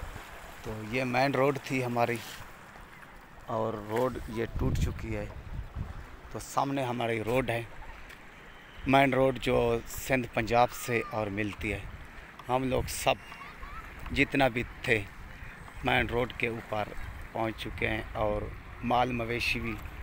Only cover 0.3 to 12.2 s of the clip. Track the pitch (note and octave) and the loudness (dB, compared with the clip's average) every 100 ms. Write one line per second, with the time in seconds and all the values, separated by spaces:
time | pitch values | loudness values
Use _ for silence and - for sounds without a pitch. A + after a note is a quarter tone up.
0.3 | - - - - G#2+ G#2+ B2 B2+ B2 C#3 | -14 -14 -12 -8 -6 -2 0 2 4 4
1.3 | B2+ C3+ C3 - C3+ B2 A#2+ A#2 G#2 - | 6 4 4 0 0 2 4 4 2 -4
2.3 | - - - - - - - - - - | -12 -12 -14 -16 -16 -18 -18 -18 -18 -20
3.3 | - - A2+ A2 G#2+ G#2 A2 B2+ B2 - | -16 -4 -2 0 -2 -2 0 2 0 -6
4.3 | A2+ G#2+ - C3 - - - A2+ G#2+ G#2 | -4 -2 0 2 2 2 0 -4 -4 -4
5.3 | - - - - - - - - - - | -8 -10 -8 -8 -8 -8 -8 -12 -14 -10
6.3 | A2 - - C#3 C#3 B2+ A#2+ A#2 A2+ G#2 | -10 -4 0 2 0 0 0 0 0 2
7.3 | B2 A#2+ A#2 A2+ - - - - - - | 2 2 0 -2 -10 -12 -12 -14 -16 -18
8.3 | - - - - - C#3+ C3+ C#3 B2+ C3+ | -18 -18 -18 -18 -8 4 8 8 6 4
9.3 | B2 C3 B2 A#2+ A#2 - - - C3 A#2 | 4 2 4 4 2 -2 -8 0 0 2
10.3 | - A2 A#2 B2 - - A#2 - A2 G#2 | 0 4 6 6 4 0 0 0 -2 -2
11.3 | G2 G#2+ F#2 A2 G2 - - - - | 0 -2 -2 -2 -2 -6 -10 -14 -16